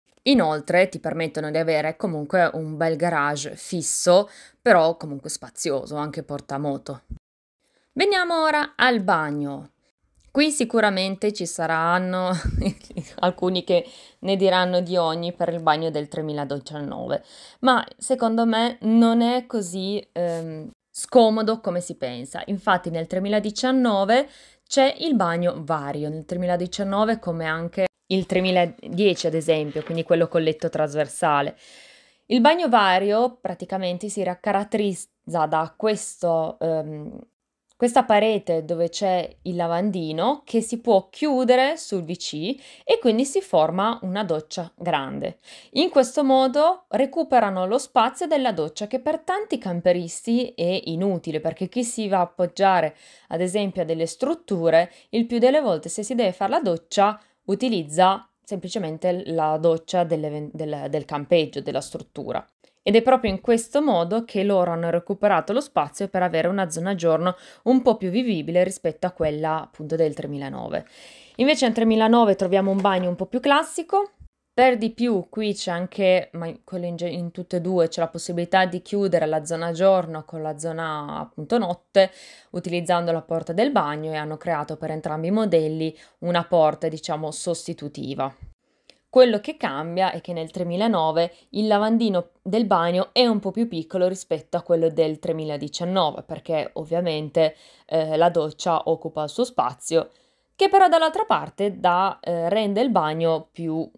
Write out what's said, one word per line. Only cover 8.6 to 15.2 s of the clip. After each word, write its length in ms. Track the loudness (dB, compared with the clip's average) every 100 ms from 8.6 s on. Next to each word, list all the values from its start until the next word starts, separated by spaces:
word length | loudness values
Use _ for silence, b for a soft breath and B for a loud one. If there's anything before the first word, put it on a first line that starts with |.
| -2
al 260 | 0 2 2
bagno. 720 | 2 0 0 -4 -6 -10 -16 _ _ _ _ _ _
Qui 200 | 0 0
sicuramente 800 | 0 -2 2 2 0 -4 -4 -4
ci 140 | -4 -8
saranno 840 | -4 -2 0 2 0 0 -2 -2
<laughs> 880 | -2 -2 -2 -2 -4 -12 -14 -12 -2
alcuni 440 | -2 0 -2 -2
che 220 | 0 0 0 B B B
ne 160 | -2 2
diranno 440 | 4 4 2 0
di 160 | 0 0
ogni 360 | 0 -2